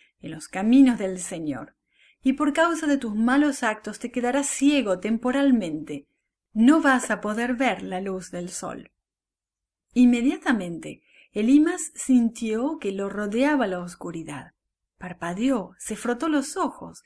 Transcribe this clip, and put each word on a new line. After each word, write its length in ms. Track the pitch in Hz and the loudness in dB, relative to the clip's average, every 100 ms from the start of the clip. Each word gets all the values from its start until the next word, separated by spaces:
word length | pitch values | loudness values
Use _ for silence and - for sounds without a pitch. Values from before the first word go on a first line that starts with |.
| _ _ | _ _
en 100 | 160 | -16
los 160 | 156 - | -14 -10
caminos 520 | 185 214 254 262 208 | -2 4 8 8 6
del 200 | 196 185 | -4 -6
Señor, 560 | - 175 156 123 - _ _ _ _ _ | -8 -8 -6 -8 -12 _ _ _ _ _
y 120 | 262 | -2
por 180 | 269 302 | 0 0
causa 340 | 294 339 330 320 | 2 2 2 0
de 100 | 277 | 0
tus 180 | 233 | -2
malos 500 | 208 226 277 294 254 | -2 2 4 2 0
actos 340 | 233 214 - 214 | -4 -4 -8 -10
te 140 | 233 | -8
quedarás 340 | 254 240 269 277 | -4 -2 -2 -2
ciego 540 | - 277 285 208 185 | 2 2 2 0 -2
temporalmente. 1040 | 214 226 247 262 277 240 175 156 - 143 - _ _ _ _ | -2 -2 0 2 4 4 0 -6 -8 -12 -14 _ _ _ _
No 280 | 214 233 320 | 4 6 6
vas 300 | 277 254 - | 4 2 0
a 100 | 196 | -4
poder 340 | 208 214 240 | -4 -4 -4
ver 280 | 240 254 185 | -2 -2 -2
la 180 | 190 185 | -6 -6
luz 300 | 196 185 175 | -6 -8 -8
del 200 | 180 180 | -10 -10
sol". 420 | - - - - _ _ _ _ _ _ _ _ _ _ | -10 -10 -12 -16 _ _ _ _ _ _ _ _ _ _
Inmediatamente, 1080 | 240 247 240 247 349 359 226 180 165 156 - _ _ _ | 4 6 6 0 -2 -2 -2 -2 -8 -12 -16 _ _ _
Elimas 580 | 208 220 285 311 359 - - | -2 4 6 4 0 -8 -10
sintió 800 | - 254 233 233 226 220 277 311 | 2 4 4 -2 -4 -2 -2 -4
que 140 | 202 | -6
lo 160 | 190 196 | -4 -6
rodeaba 580 | 196 208 220 277 294 214 | -6 -4 0 2 2 0
la 140 | 180 | -4
oscuridad. 720 | 175 - 175 170 151 143 - _ _ _ _ _ | -8 -12 -12 -10 -12 -14 -16 _ _ _ _ _
Parpadeó, 760 | 180 175 170 180 254 247 180 _ | -16 -10 -8 -2 0 0 -4 _
se 180 | - 214 | -12 -8
frotó 320 | 233 240 320 | -6 -4 0
los 280 | 302 277 381 | -2 -2 -4
ojos, 460 | 320 - 170 - | -6 -6 -16 -18